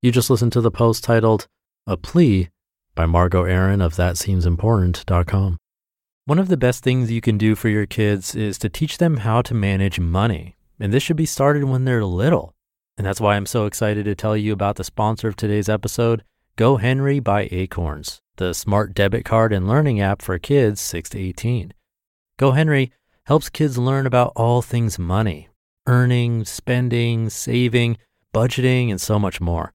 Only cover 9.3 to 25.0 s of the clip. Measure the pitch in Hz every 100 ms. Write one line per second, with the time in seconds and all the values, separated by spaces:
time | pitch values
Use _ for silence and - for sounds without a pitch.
9.3 | 113 123 117 101 98 98 - 85 90 113
10.3 | 85 82 - _ _ 101 117 - 156 160
11.3 | - 139 147 139 131 131 123 101 87 120
12.3 | 170 - _ _ _ _ _ 98 98 104
13.3 | 101 98 123 104 - 107 104 104 101 107
14.3 | 107 107 104 101 104 - - 107 113 117
15.3 | 104 110 104 104 107 104 - 117 113 -
16.3 | _ _ - 113 135 117 131 139 143 120
17.3 | 101 - 90 92 - 85 76 - - _
18.3 | - 90 85 - 101 104 95 101 107 -
19.3 | 113 113 104 92 127 151 110 98 101 -
20.3 | 90 - 143 117 104 - 87 - 104 92
21.3 | 90 113 123 82 - _ _ _ _ _
22.3 | _ 135 131 156 143 127 _ _ _ -
23.3 | 151 - - 156 123 123 135 135 123 120
24.3 | - 117 123 117 120 117 92